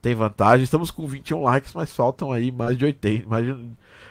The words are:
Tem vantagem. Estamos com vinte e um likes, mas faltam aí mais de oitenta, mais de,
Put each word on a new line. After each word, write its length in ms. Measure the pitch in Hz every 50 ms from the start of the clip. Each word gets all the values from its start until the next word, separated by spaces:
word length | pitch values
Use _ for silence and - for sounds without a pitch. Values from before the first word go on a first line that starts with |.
Tem 140 | - 120 120
vantagem. 500 | 110 110 107 104 - 98 107 123 127 131
Estamos 260 | - - 160 170 165
com 160 | - - 156
vinte 220 | 139 135 135 - -
e 40 | 156
um 80 | - 143
likes, 320 | 123 127 139 135 - -
mas 180 | 170 156 - -
faltam 400 | - 123 127 131 - 143 139 127
aí 180 | 117 120 127
mais 260 | 127 120 117 123 127 120
de 80 | 139
oitenta, 420 | 151 139 - - 104 107 113 92 107
mais 160 | 113 113 117
de, 260 | 127 135 123 120 117 117 - _ - - - - -